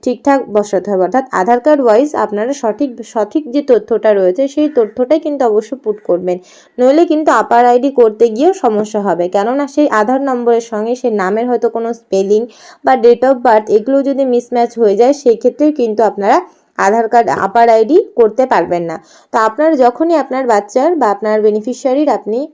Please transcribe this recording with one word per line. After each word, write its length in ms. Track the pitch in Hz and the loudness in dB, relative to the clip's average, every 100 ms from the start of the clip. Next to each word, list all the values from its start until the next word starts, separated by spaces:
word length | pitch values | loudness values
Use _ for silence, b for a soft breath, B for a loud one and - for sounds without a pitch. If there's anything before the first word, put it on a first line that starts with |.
ঠিকঠাক 380 | - 240 - 277 - 208 | -4 -2 0 0 0 -4
বসাতে 320 | 208 196 185 | -2 -4 -2
হবে। 140 | 196 180 | -2 0
অর্থাৎ 180 | 254 262 | -2 -4
আধার 280 | 180 185 240 240 | -4 0 0 2
কার্ড 140 | 302 | 2
ওয়াইজ 280 | 247 220 294 - | 4 2 2 -2
আপনারা 380 | 214 208 226 | -4 -4 -6
সঠিক, 360 | 277 226 208 285 233 220 | -4 -4 -4 -6 -6 -10
সঠিক 300 | 233 208 320 302 | -6 -4 -4 -4
যে 80 | 247 285 | -6 0
তথ্যটা 400 | 233 208 220 220 | 0 2 -2 2
রয়েছে 300 | 202 185 180 277 | 2 2 0 -2
সেই 220 | 277 302 294 | -2 -2 0
তথ্যটাই 420 | 214 214 247 311 | -2 -2 0 0
কিন্তু 240 | 311 285 247 | -2 -2 0
অবশ্য 200 | 208 220 262 | 0 -2 -10
পুট 140 | 214 208 - | -6 -8 -4
করবেন, 280 | 175 180 180 180 b b - | -4 -2 -6 -8 b b -2
নইলে 260 | 247 294 339 | 2 4 2
কিন্তু 180 | 311 302 254 | 2 2 0
আপার 220 | 208 233 247 | 2 2 4
আইডি 240 | 247 262 262 | 4 0 2
করতে 240 | 226 214 233 220 | 2 4 0 2
গিয়েও 180 | 311 381 | 0 2
সমস্যা 380 | 254 214 214 214 202 | -2 -2 -4 -4 -2
হবে। 180 | 170 175 196 | -2 -2 -2
কেননা 300 | 208 269 285 | -2 -2 -4
সেই 200 | 277 294 214 | 0 0 2
আধার 200 | 214 262 277 | 0 0 -2
নম্বরের 360 | 247 240 233 233 | -2 0 0 -2
সঙ্গে 220 | 214 220 247 | -8 -6 -4
সেই 120 | 254 214 | -4 -2
নামের 240 | 185 208 247 | -2 -2 -2
হয়তো 200 | 240 233 | -2 -2
কোনো 200 | 233 233 | -4 -8
স্পেলিং 480 | 233 _ 190 196 208 233 B B B | -8 _ -4 0 0 -2 B B B
বা 100 | - 254 | -2 2
date 300 | 226 240 254 | 4 4 2
of 60 | 254 247 | 0 2
birth 220 | 220 214 220 | 2 2 -2
এগুলো 220 | 214 269 277 | 2 0 0
যদি 140 | 262 269 | -2 0
মিসম্যাচ 460 | 240 240 247 240 233 | -2 -2 -2 -2 0
হয়ে 160 | 226 196 | 0 2
যায়, 120 | 240 | 2
সেই 240 | 285 262 220 | 2 0 2
ক্ষেত্রেও 300 | 254 240 302 302 | 0 0 -2 0
কিন্তু 220 | 240 214 | -4 0
আপনারা 340 | 220 196 202 285 359 B B - | -2 0 0 0 0 B B -2
আধার 280 | 190 220 226 | 0 0 2
কার্ড 180 | 233 233 - 269 | 2 2 0 0
আপার 200 | 233 233 | 2 4
আইডি 280 | 226 220 320 - - | 4 4 2 0 0
করতে 280 | 226 214 262 | 0 2 0
পারবেন 380 | 214 170 175 170 | 0 0 -4 -4
না। 80 | 160 b b b | -10 b b b
তো 60 | 247 220 | -2 -2
আপনারা 260 | 220 311 311 | 0 0 2
যখনই 400 | 247 247 320 320 | 2 2 0 0
আপনার 200 | 262 254 262 | -2 -6 0
বাচ্চার 380 | 208 208 - 285 349 | -2 0 -2 0 0
বা 120 | 233 | 0
আপনার 280 | 202 214 214 | -2 -2 0
বেনিফিশিয়ারির 680 | 214 208 214 240 269 262 302 | 0 -2 -6 -6 -2 0 0
আপনি 300 | 208 202 226 311 | -2 -4 -6 -6